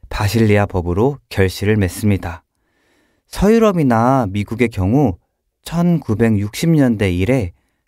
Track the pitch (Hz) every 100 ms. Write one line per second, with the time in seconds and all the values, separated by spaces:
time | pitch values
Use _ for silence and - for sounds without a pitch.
0 | - - 104 113 110 104 101 95 85 87
1 | 123 143 - - 95 - 101 107 92 -
2 | 107 95 85 82 _ _ _ _ _ _
3 | _ _ _ - 190 226 220 180 139 113
4 | 120 135 110 101 104 113 120 110 92 131
5 | 131 87 _ _ _ _ - 165 175 170
6 | - 107 113 104 104 - 165 160 131 104
7 | 101 87 92 135 90 - _ _